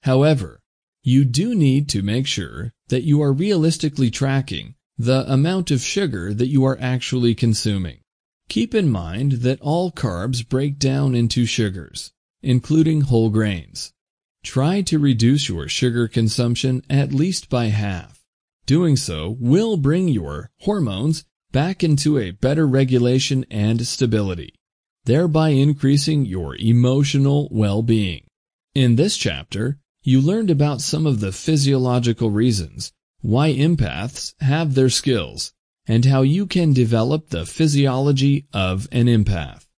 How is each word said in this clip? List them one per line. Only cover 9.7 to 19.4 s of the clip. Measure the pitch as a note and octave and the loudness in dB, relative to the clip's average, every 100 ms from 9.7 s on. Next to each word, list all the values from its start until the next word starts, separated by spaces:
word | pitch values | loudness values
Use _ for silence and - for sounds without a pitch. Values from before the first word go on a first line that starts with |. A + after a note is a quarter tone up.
| E3 F#3 | -2 -2
carbs | - A#2+ F2 A2 B2 A#2 | -4 -4 -4 -4 -6 -4
break | C3 C#3+ C#3+ | -2 -2 -2
down | C3+ C3+ C#3 | -2 0 0
into | B2 A#2 B2 A#2 | 2 0 0 -2
sugars, | - G#2+ F#2+ D2+ - - _ _ _ | 0 -4 -4 -14 -16 -18 _ _ _
including | - B2 - D#3 D#3+ D#3 | 0 0 2 2 4 2
whole | C#3 A#2+ A2+ | 2 2 2
grains. | G#2+ G#2+ F#2 C#2 - - _ _ _ _ _ | 0 -2 -4 -10 -16 -16 _ _ _ _ _
Try | - B2+ C#3+ G3 | -6 -2 0 -2
to | F#3 D#3 | 0 0
reduce | C#3+ A#2 A#2 D3 - | 2 4 4 2 0
your | F2 D2 | -6 -6
sugar | - B2+ A#2+ A2+ | -2 -2 0 -2
consumption | - A2+ - A#2+ A#2 C3+ B2+ - | 0 0 0 -2 -2 -2 -4 -2
at | C3+ C#3 | 0 0
least | C3+ F3 F3+ - | 0 -2 -4 -4
by | B2+ A2+ | -2 0
half. | G#2+ G#2 F2+ - _ _ _ _ _ - | -2 -2 -6 -12 _ _ _ _ _ 0
Doing | D3 F3 C#3 | 2 2 0
so | - D#2 D#2+ | -2 -8 -8
will | B2+ | -4